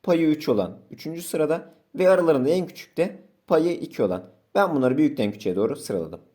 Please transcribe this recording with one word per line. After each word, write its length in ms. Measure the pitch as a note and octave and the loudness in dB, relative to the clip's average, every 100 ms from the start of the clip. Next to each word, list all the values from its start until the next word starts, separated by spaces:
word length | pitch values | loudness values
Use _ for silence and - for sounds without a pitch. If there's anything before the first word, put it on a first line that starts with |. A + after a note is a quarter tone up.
payı 240 | - E3+ D#3 | 0 2 2
üç 220 | D3+ - | 0 0
olan 300 | G#2+ F2+ - _ | 0 -2 -8 _
üçüncü 300 | - D#3 E3+ | -16 -12 -12
sırada 520 | E3+ E3 D3+ E3 - _ _ - | -8 -2 -2 -2 -6 _ _ 0
ve 140 | F#3 | 4
aralarında 400 | F#3 E3 C#3+ B2+ | 4 4 2 2
en 180 | F3+ F3 | 0 -2
küçük 300 | - - - | -12 -10 -4
de 260 | F3+ G3 _ _ _ | -4 -4 _ _ _
payı 240 | E3 E3+ | 2 2
iki 320 | F3 - - | -2 -8 -2
olan. 260 | G#2 F#2 - _ _ G3 | -2 -2 -8 _ _ 0
Ben 200 | F#3+ D3 | 2 2
bunları 220 | B2+ C#3 | 2 2
büyükten 340 | D3+ - G#2 | 0 0 -4
küçüğe 240 | G2+ G2 F2+ | -4 -4 -2
doğru 200 | A2 - | -2 -4
sıraladım. 460 | - F#2+ D#2+ D#2+ _ | -6 -6 -6 -12 _